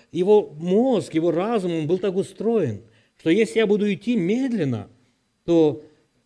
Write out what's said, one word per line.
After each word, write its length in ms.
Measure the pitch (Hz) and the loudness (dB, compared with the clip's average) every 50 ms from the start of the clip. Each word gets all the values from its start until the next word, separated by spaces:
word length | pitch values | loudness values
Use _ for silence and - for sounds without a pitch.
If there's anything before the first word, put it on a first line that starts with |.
| _ _ | _ _
его 420 | - 165 180 202 208 208 165 - 147 151 | -4 -2 2 4 4 4 4 0 -6 -8
мозг, 560 | 165 180 185 214 247 269 247 185 - - - | -4 0 2 2 2 2 2 0 -2 -2 -2
его 160 | 160 160 170 | -2 0 0
разум, 420 | 156 165 190 226 240 214 180 180 170 | 0 0 0 -2 -2 -2 -2 -2 -2
он 140 | 160 156 | -2 -2
был 100 | 147 175 | -2 -2
так 180 | 185 202 202 175 | -2 -2 -2 -2
устроен, 680 | 196 180 - - - 202 226 233 220 165 127 104 98 - - _ _ _ _ _ | -4 -4 -6 -6 -6 -2 0 0 0 0 -2 -4 -6 -12 -18 _ _ _ _ _
что 120 | _ - 160 | _ -2 2
если 300 | 175 214 220 208 - 220 | 2 2 2 0 0 0
я 60 | 220 | 0
буду 260 | 196 208 196 208 208 | 2 2 2 0 0
идти 260 | 196 - - 226 247 | -2 -2 -2 -2 -2
медленно, 720 | 220 165 175 220 254 269 262 233 208 151 135 120 107 98 - _ _ _ _ _ _ _ _ _ _ _ | 0 0 0 0 -2 -2 -2 -2 -2 -2 -2 -2 -4 -6 -10 _ _ _ _ _ _ _ _ _ _ _
то 380 | 175 170 165 156 151 131 - - - _ _ _ _ _ _ _ | 0 2 4 4 2 0 -4 -10 -20 _ _ _ _ _ _ _